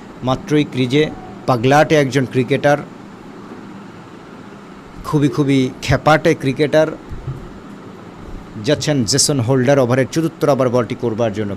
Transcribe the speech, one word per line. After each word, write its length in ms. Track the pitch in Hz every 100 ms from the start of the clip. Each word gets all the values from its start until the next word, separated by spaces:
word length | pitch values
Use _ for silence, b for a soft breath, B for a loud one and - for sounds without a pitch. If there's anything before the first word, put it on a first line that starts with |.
| B -
মাত্রই 400 | 123 127 - 151
ক্রিজে। 480 | 143 127 127 139 151 - - - -
পাগলাটে 500 | 127 123 143 151 156
একজন 300 | 139 127 123
ক্রিকেটার, 520 | 127 123 135 143 147 - - - - - - - - - - - - - - - - - - - - - - -
খুবই, 240 | 156 139
খুবই 400 | 135 139 139 127 -
খেপাটে 540 | - 139 147 151 165 147
ক্রিকেটার। 520 | 135 131 151 156 156 - - - - - - - - - - - - - - - - -
যাচ্ছেন 400 | 107 143 147 143
জেসন 360 | 107 139 - 143
হোল্ডার 400 | 113 135 123 139
ওভারের 280 | 123 127 127
চতুর্থ 380 | 165 160 - 147
ওভার 200 | 131 131
বলটি 260 | 123 117 113
করবার 380 | 120 107 117
জন্য। 220 | 101 101